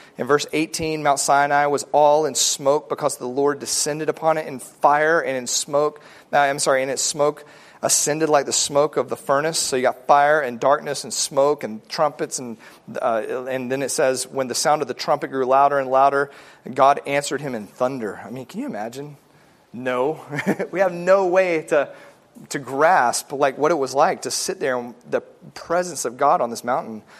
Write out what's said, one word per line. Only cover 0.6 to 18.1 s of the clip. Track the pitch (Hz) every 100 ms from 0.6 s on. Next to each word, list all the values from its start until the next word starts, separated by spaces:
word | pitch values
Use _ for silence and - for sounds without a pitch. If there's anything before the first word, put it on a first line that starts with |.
| 160 - 160 156
Mount | 147 139
Sinai | - 143 143 143 147
was | 139 -
all | 143 151 147 156
in | 127
smoke | - - 139 147 -
because | 135 147 -
the | 123
Lord | 127 143 139
descended | - - 151 151 156
upon | 147 160 156
it | 156
in | 131
fire | - - 151 147 156 165
and | 131 131
in | 120
smoke. | - - 143 151 151 - - _
Uh, | 143
I'm | 139 143
sorry, | 156 135
and | 135
its | 123
smoke | - 156 147 151 - - - -
ascended | 113 - - 151 156
like | 151 120
the |
smoke | 110 - 143 147 147
of | 127
the | -
furnace. | - 139 156 160
So | - 131
you |
got | 127 - -
fire | 143 143 156
and | 131 120
darkness | 135 147 151 139
and | 131
smoke | - - 139 143 147
and | 117 107 -
trumpets, | - 151 147 151 -
and, | 127 110 - - - -
uh, | 123 113 107 127 127
and | 131 123
then | 135
it | 135
says, | - 135 127 -
"When | 131 131
the | 120
sound | 151 151
of | 131
the | 120
trumpet | - 147 151
grew | 135 127
louder | 131 143 143
and | 131
louder, | 131 139 139 143 - - - -
God | 131 135 143 -
answered | 143 143 143
him | 143
in | 120 98
thunder." | - 127 135 107